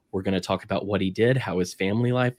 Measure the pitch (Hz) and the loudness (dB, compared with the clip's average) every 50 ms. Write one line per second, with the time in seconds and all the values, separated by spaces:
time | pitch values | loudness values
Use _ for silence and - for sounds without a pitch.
0 | _ _ - 95 98 98 98 92 - - 98 92 - - 98 92 - 98 104 95 | _ _ -6 -4 -2 0 0 0 0 0 -2 -4 -2 -4 -4 -4 -2 0 -2 0
1 | 95 95 92 110 110 120 131 131 - 104 87 92 90 90 - - 95 98 104 117 | 0 0 0 2 4 4 4 2 0 -2 -2 -2 -2 -2 -2 -4 -2 0 0 2
2 | 120 120 123 127 123 123 123 | 0 0 2 0 0 -2 -2